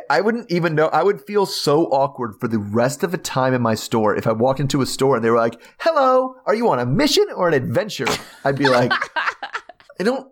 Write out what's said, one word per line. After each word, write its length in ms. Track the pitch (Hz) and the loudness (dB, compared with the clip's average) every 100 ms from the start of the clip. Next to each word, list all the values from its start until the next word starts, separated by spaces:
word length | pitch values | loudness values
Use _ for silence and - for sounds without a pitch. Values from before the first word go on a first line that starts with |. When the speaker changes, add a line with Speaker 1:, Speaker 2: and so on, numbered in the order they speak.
| - | 0
Speaker 1:
I 120 | 151 | 0
wouldn't 280 | 202 233 214 | 0 -2 -2
even 240 | 175 170 | -2 0
know. 120 | 151 156 | 0 0
I 140 | 151 | 2
would 180 | 185 202 - | 0 0 -2
feel 200 | 208 190 | -2 -2
so 380 | - - 147 170 | -2 0 2 2
awkward 480 | 139 139 - 120 98 | 0 0 -4 -10 -6
for 80 | 123 | -4
the 100 | 113 | -4
rest 440 | 101 107 123 139 | -2 0 0 -2
of 60 | - | -4
the 60 | 175 | -4
time 340 | - - 131 | -6 -2 0
in 80 | 127 | 0
my 120 | 117 | 0
store 420 | 110 - 117 107 - | -2 -2 0 0 0
if 100 | - | 0
I 60 | |
walked 260 | 110 127 135 | 0 0 0
into 200 | 143 143 | 0 0
a 60 | 123 | -2
store 280 | - 135 127 | 0 2 2
and 80 | |
they 60 | 113 | 2
were 60 | 117 | 2
like, 220 | 117 - - - | 2 -2 -14 -6
"Hello, 560 | - 320 262 262 262 262 - | 0 2 4 2 0 -4 -4
are 80 | |
you 140 | 214 233 | 0 2
on 80 | 135 | 2
a 60 | 120 | 0
mission 400 | 156 294 - 415 254 | 2 2 2 0 0
or 100 | 180 | 0
an 60 | |
adventure?" 520 | 147 117 123 208 - 123 110 - - | 2 0 -2 -4 -4 -4 -4 -8 -8
I'd 120 | 139 139 | -4 0
be 100 | 143 | 2
like, 220 | 123 123 | 2 2
Speaker 2:
<laughs> 240 | 370 - - - - - - - - - 571 | 0 -4 -6 -6 -6 -10 -12 -16 -20 -16 -4
Speaker 1:
"I 20 | |
don't, 220 | 196 262 269 | -2 -2 -6